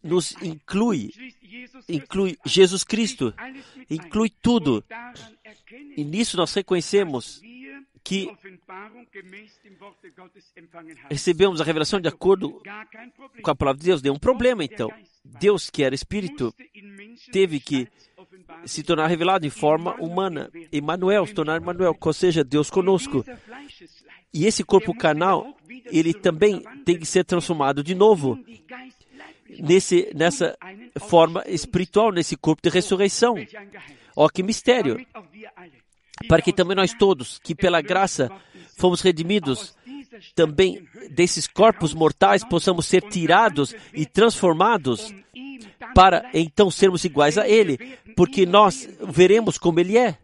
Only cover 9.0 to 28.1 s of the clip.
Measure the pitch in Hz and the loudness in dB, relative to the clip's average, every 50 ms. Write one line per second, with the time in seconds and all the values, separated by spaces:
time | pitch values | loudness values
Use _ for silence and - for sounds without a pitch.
9 | 240 _ _ 196 185 185 190 202 214 202 _ _ _ 208 190 156 196 202 _ _ | -20 _ _ -20 -20 -20 -20 -20 -20 _ _ _ _ -20 -20 _ -20 -20 _ _
10 | _ 180 _ 190 185 175 _ 202 _ _ _ 180 165 165 _ 170 160 160 156 131 | _ -20 _ -20 -20 _ _ _ _ _ _ -20 -20 _ _ -20 -20 -20 -20 -20
11 | 135 139 151 143 - 185 170 156 190 196 180 156 156 156 160 156 151 - 214 196 | -14 -12 -12 -6 -4 -4 2 2 2 2 2 -2 -4 -2 -2 -2 -2 -2 -4 -4
12 | 165 156 - _ - 185 196 190 - 143 - - _ 196 208 214 214 _ - 220 | -4 -6 -6 _ 2 2 2 2 -2 -10 -10 -14 _ -20 -20 -20 -20 _ -20 -20
13 | 240 247 _ _ 269 - _ 233 214 170 143 - 156 139 135 139 160 180 185 143 | -20 -20 _ _ -20 -20 _ -8 -4 -4 -4 -2 -2 -2 -2 -2 0 -2 -2 0
14 | 131 139 139 143 - 240 254 214 240 254 247 202 156 - - - 117 107 - - | -2 -4 -4 -2 0 -2 0 2 0 -2 0 -2 -6 -8 -6 -8 -8 -8 -8 -14
15 | _ _ _ _ _ - - 139 175 202 208 175 - - - - 143 131 131 135 | _ _ _ _ _ -20 -10 0 2 2 2 2 -4 -8 -4 -2 -2 -2 -2 -6
16 | - _ 180 208 190 165 285 - 127 113 _ _ 254 _ _ 208 190 208 202 196 | -10 _ -8 -8 -6 -8 -6 -6 -6 -6 _ _ -20 _ _ -20 -20 -20 -20 -20
17 | 202 220 240 _ - _ 240 190 190 180 156 139 - - 147 131 123 110 _ _ | -20 -20 -20 _ -20 _ 0 0 0 0 0 -8 -6 -4 -4 -4 -4 -6 _ _
18 | _ _ _ - 185 _ _ _ _ - 165 - - - - - 143 - 170 156 | _ _ _ -20 -20 _ _ _ _ -20 -20 -20 -18 -14 -12 -10 -4 -2 -2 0
19 | 156 160 175 160 165 185 190 190 156 143 - - 156 151 156 160 170 180 - - | 0 0 0 0 0 0 0 0 -2 -6 -6 -2 0 0 0 0 -2 -6 -8 -8
20 | 165 165 175 185 190 190 165 143 - - - 170 165 _ - 147 147 151 170 180 | -8 -6 -4 -4 -4 -4 -4 -8 -10 -12 -16 -20 -16 _ -6 -6 -4 -4 -4 -2
21 | 180 185 202 208 175 - - 165 156 151 160 165 165 175 175 175 185 170 156 _ | 0 2 2 2 0 -2 -4 -4 -4 -2 -4 -4 -4 -8 -4 0 0 0 0 _
22 | - 160 151 - 185 180 156 165 143 123 143 147 147 - - 190 180 190 190 170 | -2 -4 -2 2 0 2 2 2 0 2 0 0 0 0 -2 0 2 2 0 0
23 | - - - 131 113 - 247 - _ 214 240 269 285 277 - _ 180 - _ _ | -2 -4 -4 -6 -6 -6 -18 -20 _ -20 -20 -20 -20 -20 -20 _ -20 -20 _ _
24 | _ _ - _ _ _ - 147 165 214 - - 185 - 202 190 - 175 165 233 | _ _ -20 _ _ _ -6 0 0 0 0 0 -2 2 2 2 2 0 -6 0
25 | - 160 151 151 175 190 190 156 - 277 - _ _ - 247 254 _ 240 180 160 | 0 0 0 2 2 0 0 0 -2 -8 -18 _ _ -20 -20 -20 _ -2 0 0
26 | 160 165 160 175 185 180 160 156 202 214 196 175 - - - - - - 175 165 | 0 0 -2 0 -2 -2 0 2 0 0 0 -2 -10 -16 -20 -6 -2 -2 -2 -2
27 | 160 - - 185 180 - 185 175 - - 175 151 139 135 139 143 143 156 185 180 | -4 -2 0 -2 0 0 -2 -4 -2 -4 -4 -2 -2 -2 -2 -2 -4 -4 0 4
28 | 202 220 | 4 4